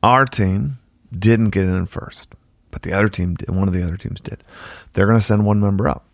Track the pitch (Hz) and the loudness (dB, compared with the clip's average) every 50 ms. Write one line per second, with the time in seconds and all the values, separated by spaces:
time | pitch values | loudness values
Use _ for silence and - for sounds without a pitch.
0 | - 113 123 131 135 131 - - 104 95 92 98 123 143 139 - _ _ _ _ | 4 4 4 4 2 2 0 -2 0 0 0 -2 -2 -4 -6 -10 _ _ _ _
1 | _ _ - 87 92 107 117 110 113 107 95 98 95 92 92 92 90 92 - - | _ _ -12 0 2 4 4 4 2 0 0 0 0 0 0 -2 -2 -4 -8 -12
2 | - - - - - _ - - _ _ _ _ _ _ - - - - 85 98 | -14 -14 -18 -20 -20 _ -20 -20 _ _ _ _ _ _ -16 -12 -8 -4 -2 0
3 | 104 107 - - 90 90 87 - - - 87 92 95 98 90 90 90 87 85 95 | 0 0 0 -2 -4 -4 -4 -6 -6 -6 -4 -2 0 0 0 -2 -2 -4 -6 -6
4 | - 107 - - _ - - - _ _ - - - - - - - - _ - | -8 -10 -10 -10 _ -12 -14 -14 _ _ -20 -20 -20 -20 -20 -20 -20 -10 _ 0
5 | 98 101 113 117 104 - 110 104 104 104 104 104 104 101 101 95 98 73 67 - | 2 4 4 2 2 2 2 2 2 2 2 2 2 0 0 0 0 -2 -2 -4
6 | _ _ | _ _